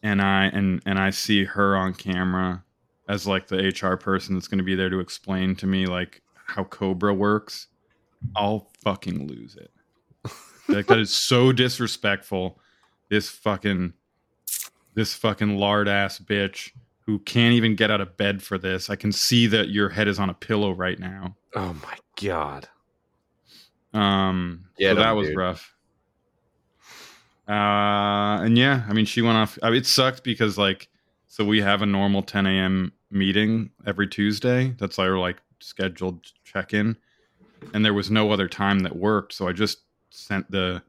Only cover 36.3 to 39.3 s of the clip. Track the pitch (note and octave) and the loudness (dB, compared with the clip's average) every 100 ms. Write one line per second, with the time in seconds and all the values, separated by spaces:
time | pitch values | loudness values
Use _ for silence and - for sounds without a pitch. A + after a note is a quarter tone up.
36.3 | _ - G2+ F#2+ G#2+ G#2+ A2+ _ _ _ | _ -10 -8 -4 0 0 -2 _ _ _
37.3 | _ _ _ - G#2+ G#2+ G2+ F#2 A2 G#2+ | _ _ _ -8 0 2 2 2 2 2
38.3 | G#2 F#2+ - G2 G2 F#2 E2+ G2+ G#2+ - | 2 -2 -2 0 2 0 -2 0 0 -2